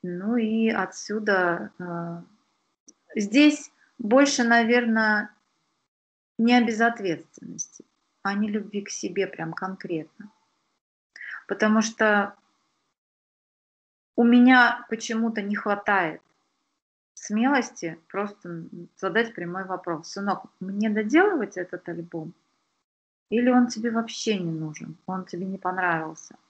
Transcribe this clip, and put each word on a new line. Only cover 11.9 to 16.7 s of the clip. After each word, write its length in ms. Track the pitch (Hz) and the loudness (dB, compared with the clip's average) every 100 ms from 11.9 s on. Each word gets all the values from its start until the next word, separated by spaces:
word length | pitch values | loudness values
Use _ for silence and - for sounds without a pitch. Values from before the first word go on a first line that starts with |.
| - 220 208 202 - _ _ _ _ _ _ _ _ _ _ _ _ _ _ _ _ _ | 0 2 2 0 -8 _ _ _ _ _ _ _ _ _ _ _ _ _ _ _ _ _
у 80 | - | 2
меня 640 | 240 247 247 254 240 233 - | 6 8 8 8 6 2 -6
почему-то 540 | 226 - 226 226 220 | -8 -4 -2 -2 -2
не 140 | 202 208 | -4 -4
хватает 680 | 214 202 208 196 170 - _ _ _ _ _ | -2 -2 0 0 0 -6 _ _ _ _ _